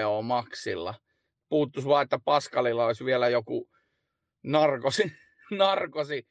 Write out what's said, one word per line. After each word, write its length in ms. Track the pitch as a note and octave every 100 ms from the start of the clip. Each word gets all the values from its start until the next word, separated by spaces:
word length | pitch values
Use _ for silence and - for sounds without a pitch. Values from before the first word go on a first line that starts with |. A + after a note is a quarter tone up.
| G#2+
O 160 | G#2+
Maxilla. 720 | A2+ B2 A2 - G2+ F#2 F2 G#2+ _ _ _ _ _
Puuttuisi 400 | D3+ C#3+ C#3+ C#3
vaan, 140 | C#3+
että 160 | C3+ C#3+
Pascalilla 600 | - D3 - C3+ B2 A#2 A#2
olisi 180 | A2+
vielä 240 | B2+ B2+ B2
joku 420 | A#2+ A2+ B2 - _ _ _ _ _ _ _
narkosi, 680 | - D3+ D3+ C3 C3 E3 F#3+ - _
<laughs> 180 | _ -
narkosi 800 | - A#3+ - E3+ D3+ D3 C#3+ -